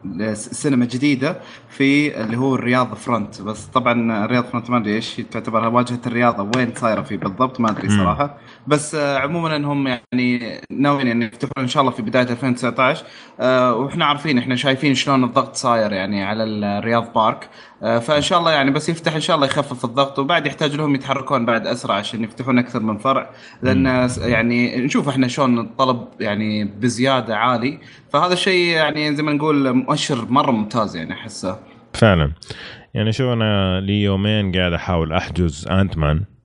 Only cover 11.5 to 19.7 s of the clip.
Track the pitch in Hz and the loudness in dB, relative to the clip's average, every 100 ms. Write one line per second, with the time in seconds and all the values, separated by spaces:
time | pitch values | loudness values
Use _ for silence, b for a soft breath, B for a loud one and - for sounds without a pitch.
11.5 | - 127 147 131 123 107 123 123 117 135 | -4 -2 2 2 0 0 0 0 0 -2
12.5 | 123 123 120 131 156 B B B - 123 | 0 -2 2 2 0 B B B -2 2
13.5 | 127 127 113 135 175 151 143 156 127 123 | 4 2 2 -2 0 0 2 0 0 0
14.5 | 123 139 131 151 131 147 135 123 135 127 | 0 0 2 2 0 2 2 2 0 -2
15.5 | - 127 117 104 98 98 101 95 107 110 | -2 0 2 2 -2 -2 -4 -4 -2 -2
16.5 | 107 104 101 110 117 117 120 110 - - | -2 -2 -2 0 0 2 2 2 0 -12
17.5 | B B B 110 117 120 147 139 180 165 | B B B 0 0 2 0 2 2 2
18.5 | 151 139 143 147 165 170 156 147 160 135 | 2 2 0 -2 -2 -2 -2 0 2 2
19.5 | 147 143 | 0 -2